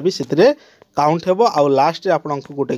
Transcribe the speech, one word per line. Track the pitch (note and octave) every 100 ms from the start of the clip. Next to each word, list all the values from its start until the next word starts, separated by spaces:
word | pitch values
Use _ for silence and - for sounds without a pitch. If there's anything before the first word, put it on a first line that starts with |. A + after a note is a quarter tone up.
ବି | D#3+
ସେଥିରେ | - B2+ C#3+ A#3 D4 _ _ _ -
କାଉଣ୍ଟ | D3+ E3 F#3
ହେବ। | F#3 A#3 D3+
ଆଉ | C#3+ C3+
ଲାଷ୍ଟରେ | D3+ E3 F#3+ D#3+
ଆପଣଙ୍କୁ | D3+ C#3 - C#3+
ଗୋଟେ | C3